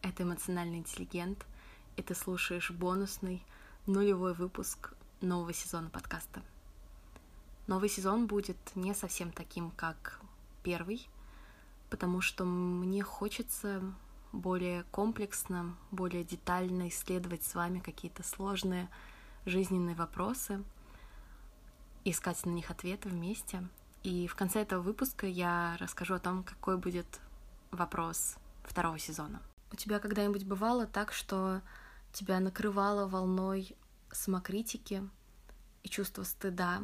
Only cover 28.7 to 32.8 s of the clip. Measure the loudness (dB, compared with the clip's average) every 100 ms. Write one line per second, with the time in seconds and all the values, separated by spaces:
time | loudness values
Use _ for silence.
28.7 | 2 2 2 -4 -4 -4 -6 -10 -18 -12
29.7 | -6 2 2 4 4 4 4 2 2 6
30.7 | 4 4 0 0 -2 0 2 4 2 -2
31.7 | -16 -16 -18 -12 -8 4 6 6 4 2
32.7 | 6